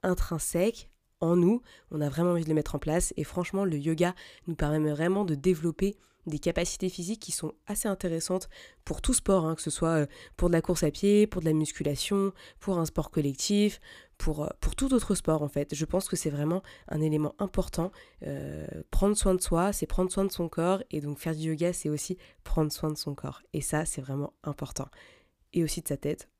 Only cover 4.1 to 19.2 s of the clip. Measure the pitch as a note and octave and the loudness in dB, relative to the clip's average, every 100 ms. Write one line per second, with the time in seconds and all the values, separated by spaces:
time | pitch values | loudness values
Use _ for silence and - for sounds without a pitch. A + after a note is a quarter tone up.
4.1 | F3+ - - - D#3+ D3 D#3 D3+ D3 E3 | 0 -16 -14 -10 -2 0 2 0 0 2
5.1 | G3 G3+ D3 D#3 F3 E3+ D#3+ G3 - _ | 2 0 2 2 2 0 0 -2 -4 _
6.1 | _ - D3+ - E3 F3 - F#3 F3+ E3+ | _ -8 -4 -2 0 -2 -2 -6 -4 -8
7.1 | A3+ - - D#3 - - G3+ A3 F#3+ F#3 | -8 -6 -6 -8 -10 -8 -4 -2 -2 -2
8.1 | E3 - F#3 F#3+ - - _ - D#3 - | -4 -2 -4 -4 -18 -20 _ -8 -4 0
9.1 | B3+ - F#3+ D#3+ D#3+ - - E3 E3 C#3+ | 0 4 4 4 -2 -4 -2 2 2 0
10.1 | - - - F3 E3 - F3 D#3 - G3+ | -6 -20 0 4 4 2 2 0 2 6
11.1 | G#3 G#3+ F#3 D#3+ D#3 D#3 - D3 C#3+ - | 6 6 4 2 2 0 -2 -2 -2 0
12.1 | G3+ G3 F#3 - - - F3+ D#3+ - D#3 | 0 0 -4 -20 -10 -4 -2 0 -2 -2
13.1 | - C#3+ C3+ - G3+ G#3 - - - - | 0 -2 -2 0 4 4 0 -18 -20 -20
14.1 | _ - D3 D3 - - - C4+ B3+ - | _ -2 0 -4 -2 -4 0 2 2 2
15.1 | G3 - D#3 D3 C#3+ C#3+ C#3+ D#3 F3+ - | 0 2 0 0 -4 -4 -4 0 -2 -2
16.1 | F#3+ D#3+ C#3+ D3 F3+ - - - D3+ D#3 | -4 -2 -2 -2 -2 -6 -20 -8 -2 0
17.1 | D#3 D3+ - G3 - F#3 - F3 - - | 2 -2 -2 -2 0 -2 -2 -4 -6 -20
18.1 | - - C#3+ C#3+ D3 D3+ - D#3 - G3 | -14 -10 -8 -8 -10 -10 -12 0 4 4
19.1 | G#3 | 4